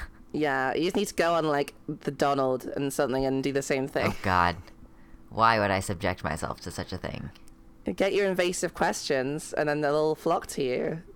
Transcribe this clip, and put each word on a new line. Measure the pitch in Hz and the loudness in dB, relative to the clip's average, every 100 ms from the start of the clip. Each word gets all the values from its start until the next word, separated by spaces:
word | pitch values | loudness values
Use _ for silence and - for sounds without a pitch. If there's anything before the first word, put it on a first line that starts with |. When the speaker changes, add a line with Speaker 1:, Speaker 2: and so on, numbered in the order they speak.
| - - - 147 | -8 -14 -8 -2
Speaker 1:
Yeah, | 151 135 131 | 0 2 2
you | 127 170 | 0 0
just | 202 | 0
need | 202 | 0
to | |
go | - 170 170 | 2 2 2
on, | 160 | 2
like, | 143 143 - - | 2 0 -6 -12
the | 143 - | -8 -6
Donald | 135 143 139 131 127 - - | 0 2 4 2 0 -2 -4
and | 139 | -2
something | 135 139 131 | 0 0 2
and | 131 135 | 2 2
do | 139 | 0
the | 135 | 0
same | 135 135 135 | 0 0 0
thing. | 143 127 | 0 0
Speaker 2:
Oh, | - | 0
God. | 98 90 87 87 - - - - - - - | 2 4 4 2 -8 -20 -20 -20 -20 -20 -8
Why | - 113 113 | 2 4 6
would | 101 | 4
I | 95 | 2
subject | 98 90 92 90 | -2 -2 -2 0
myself | 78 78 - - | -4 -4 -4 -6
to | 90 | -8
such | 90 87 | -8 -8
a | 92 | -8
thing? | - - - - - - - - - 180 | -8 -8 -12 -14 -20 -20 -20 -10 -6 0
Speaker 1:
Get | 196 190 | 2 2
your | 196 | 2
invasive | 185 180 185 170 | 2 0 0 -4
questions, | - 175 - - 135 131 151 - | 0 0 0 -2 0 0 -4 -4
and | - 151 | -2 0
then | 147 | 0
they'll | 147 151 | 2 2
all | 156 156 | 2 0
flock | - 175 - | 0 -2 -2
to | - | -4
you. | 131 123 117 165 - | -2 -2 -2 -6 -10